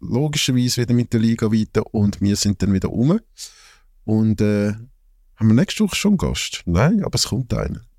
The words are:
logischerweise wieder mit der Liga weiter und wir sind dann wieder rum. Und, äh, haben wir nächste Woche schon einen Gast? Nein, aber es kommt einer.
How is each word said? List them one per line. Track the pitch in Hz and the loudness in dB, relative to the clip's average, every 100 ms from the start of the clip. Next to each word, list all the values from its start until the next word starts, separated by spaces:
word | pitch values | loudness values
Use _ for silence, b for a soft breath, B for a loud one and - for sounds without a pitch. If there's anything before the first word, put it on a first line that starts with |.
logischerweise | - 117 151 147 - 127 123 120 | -4 -2 -2 -2 0 0 0 -2
wieder | 117 | 0
mit | 120 117 | 0 2
der | 117 | 2
Liga | 113 113 110 | 2 2 0
weiter | 110 107 - - | 0 0 -2 -2
und | 110 101 - | 0 0 2
wir | 101 | 0
sind | 101 101 98 | 0 0 0
dann | 98 | 0
wieder | 95 - | 0 0
rum. | - 127 208 - B B B B B B _ | 0 0 0 -2 B B B B B B _
Und, | - 110 110 101 | -2 0 2 0
äh, | 104 104 104 107 120 _ _ _ _ _ | 0 0 -2 -4 -12 _ _ _ _ _
haben | 110 | 4
wir | |
nächste | 110 190 - | 4 2 0
Woche | 208 | -2
schon | - 202 | 0 0
einen | 196 | 2
Gast? | 71 64 - - | 0 -4 -6 -8
Nein, | - 85 135 214 | -2 2 2 2
aber | - | 0
es | - - | -2 -2
kommt | - 123 | -4 -4
einer. | 55 - - - | -4 -4 -8 -14